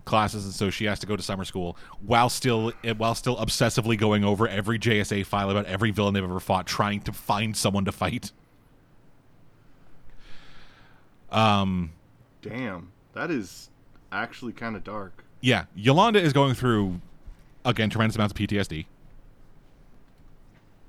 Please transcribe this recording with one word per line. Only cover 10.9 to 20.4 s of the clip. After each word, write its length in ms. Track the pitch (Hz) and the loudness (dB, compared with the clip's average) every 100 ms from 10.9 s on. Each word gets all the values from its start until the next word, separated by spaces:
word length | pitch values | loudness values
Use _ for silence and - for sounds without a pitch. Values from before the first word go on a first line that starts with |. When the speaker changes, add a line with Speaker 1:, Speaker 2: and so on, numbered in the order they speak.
| - - _ - | -20 -20 _ -4
Speaker 1:
Um, 600 | 107 110 101 98 92 82 82 _ - _ - | 2 4 4 2 0 -2 -8 _ -20 _ -18
Speaker 2:
Damn, 480 | 101 110 123 92 87 - _ | -12 -10 -8 -10 -14 -20 _
that 180 | - 151 | -8 -4
is 400 | 147 92 - - _ - - - | -4 -6 -12 -20 _ -20 -20 -10
actually 420 | 95 117 - 120 | -6 -6 -8 -12
kinda 260 | - 117 107 | -10 -8 -8
dark. 440 | 95 107 95 - - - | -8 -10 -12 -16 -20 -4
Speaker 1:
Yeah, 240 | 127 110 - | 2 2 0
Yolanda 480 | 87 107 147 226 208 | -2 4 6 6 6
is 120 | 165 | 4
going 200 | 139 139 | 4 2
through, 480 | 120 127 110 101 90 - - - - - - | 2 2 2 2 -2 -10 -18 -18 -20 -20 -6
again, 260 | 127 123 110 | -2 2 2
tremendous 260 | 107 113 110 | 2 0 2
amounts 180 | 104 | 0
of 40 | - | 0
P 80 | 101 | -2
T 140 | 101 | 0
S 80 | 95 | -2
D. 180 | 78 80 - - - - - - - - - - - - - - - | -6 -10 -16 -20 -20 -20 -20 -20 -20 -20 -20 -20 -20 -20 -20 -20 -20